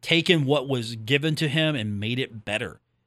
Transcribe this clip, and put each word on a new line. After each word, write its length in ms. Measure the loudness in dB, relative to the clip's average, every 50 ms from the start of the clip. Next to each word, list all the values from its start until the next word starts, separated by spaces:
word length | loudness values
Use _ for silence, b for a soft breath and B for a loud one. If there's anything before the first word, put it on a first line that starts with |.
| 0
taken 420 | 2 2 4 4 4 4 4 4
what 240 | 2 2 2 2 0
was 280 | -2 -4 -4 -6 -8
given 380 | -10 -2 0 0 2 2 0 0
to 120 | 0 -2 0
him 260 | 2 2 2 2 0
and 240 | -2 -2 -4 -4 -4
made 200 | -4 -4 -2 -4
it 260 | -4 -6 -8 -10 -6
better. 360 | -6 -4 -4 -4 -6 -10 -14 _ _ _ _ _